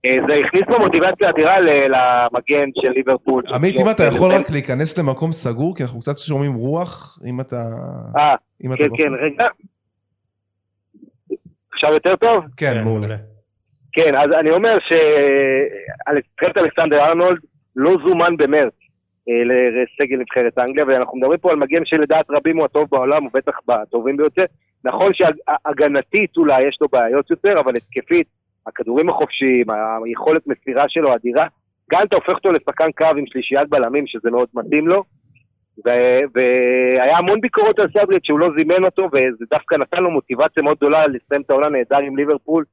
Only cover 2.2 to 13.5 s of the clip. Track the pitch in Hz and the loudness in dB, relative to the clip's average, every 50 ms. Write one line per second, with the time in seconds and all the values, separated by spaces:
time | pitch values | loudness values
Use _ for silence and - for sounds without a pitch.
2.2 | 120 120 - 123 - - 147 143 143 135 131 - - 127 127 135 127 131 131 123 | 0 0 -2 -6 -4 -2 0 0 0 -2 -4 -2 -2 0 0 0 0 0 -2 -2
3.2 | _ - 131 127 123 - 123 127 151 190 190 131 - 214 220 - 170 139 131 - | _ -2 -2 -2 -4 -4 -4 -2 -2 0 0 2 0 0 2 2 2 2 2 2
4.2 | 180 185 190 190 - - 156 143 - - 127 131 156 160 - 180 160 139 131 - | 2 2 2 2 0 -2 -4 -6 -4 -4 -4 -4 -4 -4 -4 -4 -2 -2 -2 -2
5.2 | 160 165 156 160 - 127 113 117 147 170 180 - 135 120 123 117 117 143 143 - | -4 -6 -6 -4 -6 -6 -4 -4 -4 -6 -4 -6 -8 -8 -8 -10 -8 -8 -8 -8
6.2 | - 156 147 139 143 143 131 113 117 135 151 170 180 175 - - - - _ _ | -8 -6 -4 -4 -2 -4 -4 -4 -4 -4 -4 -6 -6 -8 -12 -18 -20 -20 _ _
7.2 | - 120 123 127 131 _ 127 120 117 113 113 - - - - 127 113 113 - 147 | -14 -12 -10 -10 -10 _ -10 -10 -10 -10 -12 -12 -14 -14 -14 -14 -16 -6 -2 0
8.2 | 147 147 131 - _ _ _ _ - 131 131 - 151 147 - - 156 147 135 123 | 2 2 0 -2 _ _ _ _ -10 -8 -2 -2 -2 -2 0 -2 -2 -2 -2 -4
9.2 | 143 156 143 - 240 - - _ _ - _ _ _ _ _ _ _ _ _ _ | -6 -6 -2 -2 -4 -4 -4 _ _ -20 _ _ _ _ _ _ _ _ _ _
10.2 | _ _ _ _ _ _ _ _ _ _ _ _ _ _ _ 311 - _ _ _ | _ _ _ _ _ _ _ _ _ _ _ _ _ _ _ _ -20 _ _ _
11.2 | _ _ 381 - _ - _ _ _ _ - - 143 151 156 151 - 180 185 - | _ _ -12 -12 _ -20 _ _ _ _ -6 -2 0 2 2 2 2 0 0 2
12.2 | 220 233 233 196 165 143 123 - 151 139 120 113 110 113 110 107 104 107 110 101 | 2 2 2 0 -2 -6 -10 -4 -4 -2 -2 -2 -2 -4 -4 -4 -6 -8 -10 -12
13.2 | - - - _ _ _ | -16 -20 -20 _ _ _